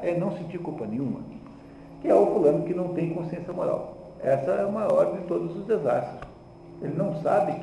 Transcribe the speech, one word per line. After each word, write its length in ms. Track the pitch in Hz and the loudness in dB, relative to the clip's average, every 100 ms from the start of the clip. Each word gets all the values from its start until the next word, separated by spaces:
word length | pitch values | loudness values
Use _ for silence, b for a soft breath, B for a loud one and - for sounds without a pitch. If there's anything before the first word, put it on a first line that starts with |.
é 100 | 175 | -2
não 200 | 170 196 | 0 -2
sentir 240 | - 165 175 | -4 -8 -8
culpa 280 | 165 - 107 | -8 -6 -6
nenhuma, 360 | 120 131 98 - - - B B B B - | -4 -2 -4 -8 -14 -16 B B B B -6
que 80 | 320 | 4
é 40 | |
o 120 | - 202 | 6 6
fulano 400 | 214 147 165 170 | 6 6 4 0
que 80 | |
não 160 | 180 175 | -2 -2
tem 240 | 170 165 | 0 -2
consciência 400 | 170 165 175 - | -2 -4 -6 -6
moral. 420 | 180 151 - - - - - | -2 0 -2 -4 -12 -16 -4
Essa 300 | 127 135 - | 2 2 2
é 120 | 196 202 | 0 0
a 20 | |
maior 460 | 214 196 156 165 | 0 4 4 4
de 100 | 180 175 | 0 -2
todos 280 | 170 170 196 | -2 -2 -4
os 100 | 202 | 0
desastres. 640 | 208 135 123 - - - - - - - - | 0 2 0 0 -8 -14 -16 -20 -20 -18 -8
Ele 120 | - | -4
não 220 | 160 202 - | -2 -2 0
sabe 320 | - 196 - - | 2 2 2 -2